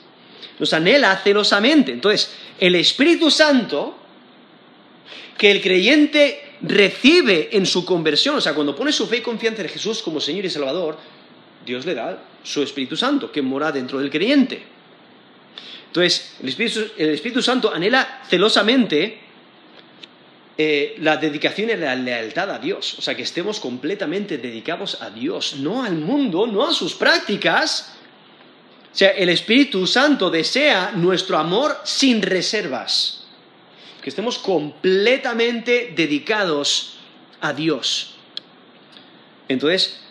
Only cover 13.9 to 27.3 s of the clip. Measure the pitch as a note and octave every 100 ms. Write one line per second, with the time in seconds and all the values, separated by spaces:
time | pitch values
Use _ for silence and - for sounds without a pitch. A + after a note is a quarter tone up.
13.9 | C3+ C#3 D3+ G#3+ C#4+ - G2+ - - -
14.9 | - - - - - - - - - -
15.9 | E3 F3 - - - C3 C3 A3+ A3 G#3+
16.9 | - D#3 D3 A#3+ B3 A3+ C4 G#3+ E3 F#3+
17.9 | C4 A3+ - - F3+ G#3+ C#4 A3 C4 F#3
18.9 | D3+ G#3 - - - - - - - -
19.9 | - - - - - - - D#3 D3 D3
20.9 | - D3+ D3+ D#3 D3 C#3+ - A3+ G3 D3+
21.9 | B2+ B2+ A#2+ A2+ D#3+ G3 B2+ C3+ G3 -
22.9 | - - B2+ A2+ - F#3+ G#3 C3 B2+ D3+
23.9 | G3 D#3+ F#3 G3+ D3 A#2+ A2+ B2+ F3 G3
24.9 | - A2+ G#2+ C#3 F#2+ - C#3+ C#3+ B3 A#3+
25.9 | E3 D#3 D4 C4 E3+ A#3 G3+ D#4 - F3
26.9 | - B3 E4+ F4+